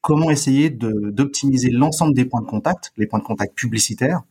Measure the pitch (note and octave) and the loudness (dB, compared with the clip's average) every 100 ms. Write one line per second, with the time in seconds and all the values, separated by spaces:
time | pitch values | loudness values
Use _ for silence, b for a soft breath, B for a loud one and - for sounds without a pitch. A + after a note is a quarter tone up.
0 | - D3+ D#3+ D3 C3+ C3+ D#3 A#2+ A2+ G#2 | 0 2 2 2 2 2 2 0 -4 -2
1 | G#2 G#2 C#3+ - C#3 B2+ B2 A#2+ D3+ D3+ | -2 -2 -2 0 0 2 2 2 2 2
2 | D#3+ B2+ B2 A#2+ A2 G#2+ D#3+ F3+ - - | 2 2 2 -2 -4 -4 -2 -4 -6 -6
3 | G#2+ G#2+ - G#2 G2+ - A#2+ A2 - G#2 | -4 -4 -4 -6 -6 -6 -4 -2 -4 -2
4 | C3 F3 - | -2 -2 -4